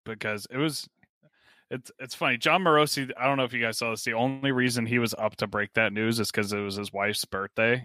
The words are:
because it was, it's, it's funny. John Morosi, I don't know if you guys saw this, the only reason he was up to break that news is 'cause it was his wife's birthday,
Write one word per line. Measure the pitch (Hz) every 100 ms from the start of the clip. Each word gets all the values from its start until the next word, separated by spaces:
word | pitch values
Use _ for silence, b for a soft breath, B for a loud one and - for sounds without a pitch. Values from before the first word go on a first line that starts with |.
because | - 107 110 107 -
it | 131
was, | 156 139 - _ _ _ 151 b b b b
it's, | 127 - -
it's | 131
funny. | - 151 120
John | 151 175
Morosi, | 175 151 151 - 131 -
I | 131
don't | 139
know |
if | 123
you | 120
guys | 117 110
saw | 117
this, | 113
the | -
only | 113 127 135 139
reason | 127 127 120 113
he | 123
was | 117
up | - 107 -
to | 107
break | 104 104
that | - 110
news | 104 110 117
is | 104
'cause | - 101
it | 104
was | 101 98
his | 101
wife's | 98 101 107
birthday, | - 95 98 - 113 123